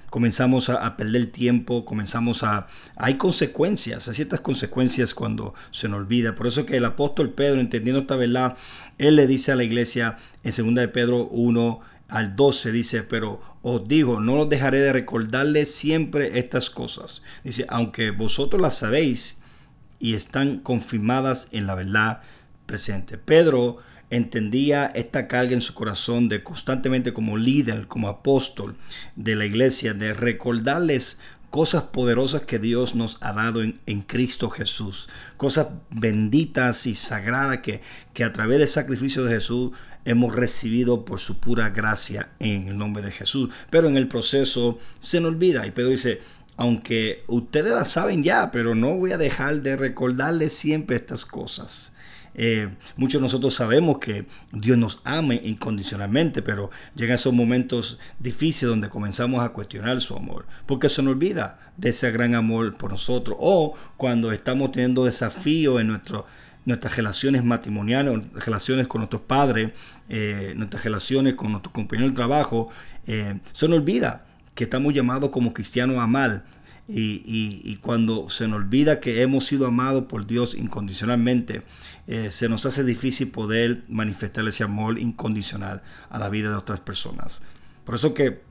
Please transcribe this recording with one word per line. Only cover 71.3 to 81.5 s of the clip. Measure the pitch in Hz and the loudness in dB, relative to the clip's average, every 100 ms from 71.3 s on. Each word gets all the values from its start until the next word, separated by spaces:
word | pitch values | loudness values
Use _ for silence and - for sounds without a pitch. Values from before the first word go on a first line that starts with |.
con | 131 107 | 0 -4
nuestros | 101 - | -4 -6
compañeros | - 104 110 131 | -8 -4 0 0
de | 127 | 2
trabajo, | 120 147 139 117 113 - - - - | 2 2 2 0 -4 -8 -14 -12 -6
eh, | 110 101 98 - | -6 -4 -8 -12
se | - 156 | -2 4
nos | 165 | 4
olvida | 147 233 117 - - - - | 4 0 0 -4 -14 -20 -20
que | - | -8
estamos | 120 131 147 | -4 0 2
llamados | 143 123 131 139 | 2 2 0 -2
como | 131 117 | 0 0
cristianos | 117 104 123 127 127 | -2 -4 0 0 2
a | |
amar. | 113 135 131 101 - - - - - | 2 2 2 -2 -8 -20 -20 -20 -8
Y, | 202 107 104 - | -4 -2 -4 -4
y, | 110 107 98 | -4 -4 -6
y | - 101 | -10 -10
cuando | 120 117 113 110 - | -2 0 2 0 -4
se | - 110 | -4 -2
nos | 107 | 0
olvida | 98 131 151 143 | 2 4 4 4
que | - 113 | 0 2
hemos | 131 135 | 2 2
sido | 131 139 127 | 0 0 2
amados | 120 131 135 127 | 2 2 0 -2
por | 110 104 | -6 -4
Dios | 117 120 | -2 -2
incondicionalmente, | - 110 - 101 95 110 120 120 123 117 | -4 -6 -6 -8 -4 0 2 4 2 0